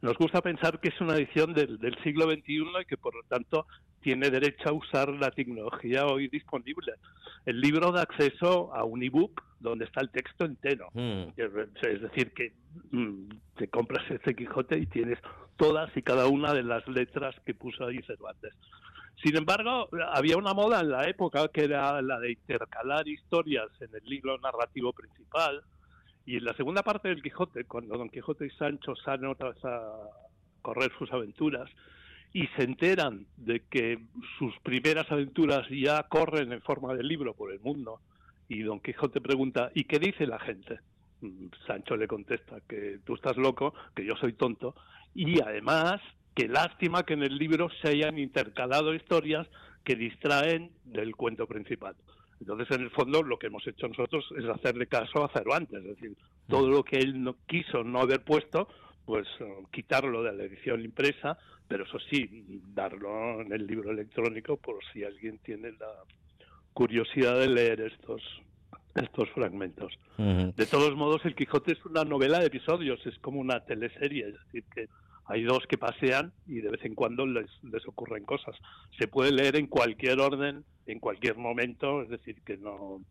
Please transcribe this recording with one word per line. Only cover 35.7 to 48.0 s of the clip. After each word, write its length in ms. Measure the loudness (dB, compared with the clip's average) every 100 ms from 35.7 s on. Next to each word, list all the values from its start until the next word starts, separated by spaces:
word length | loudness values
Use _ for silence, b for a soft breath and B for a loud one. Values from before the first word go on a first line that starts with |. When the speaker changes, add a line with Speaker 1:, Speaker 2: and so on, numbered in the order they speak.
Speaker 1:
ya 340 | 0 2 2 4
corren 420 | 2 4 2 -2
en 100 | -4
forma 320 | -2 -2 -2 -2
de 80 |
libro 300 | -2 -2 -4 -6
por 180 | -8
el 60 | -6
mundo, 400 | -6 -6 -6 -12 _ b b b _
y 140 | -6
Don 180 | -4 -4
Quijote 400 | -6 -2 -2 -2
pregunta, 500 | 0 0 2 0 -2
"¿Y 120 | -2 0
qué 120 | 2
dice 280 | 0 0 -2
la 120 | -2
gente?". 400 | -8 -10 -10 -14 _ _ _ _
Mm, 260 | -14 -12 -16 -16 -8
Sancho 280 | -8 -4 -4
le 120 | -2
contesta 500 | -4 -6 -8 -8 -20 _
que 320 | -8 -8 -10 -8
tú 100 | -4
estás 220 | -2 2
loco, 360 | 2 2 -2 B B -8
que 80 |
yo 120 | -4 -2
soy 160 | -2
tonto, 420 | 0 0 0 -8 -10 B B B
y 280 | -4 2 4
además 600 | 2 -2 2 2 4 0 -6 -20 _ -2
qué 120 | 2
lástima 560 | 2 2 0 0 0
que 100 | 0
en 100 | 0
el 140 | 0 0
libro 320 | 2 2 2 0
se 60 | 2
hayan 300 | 4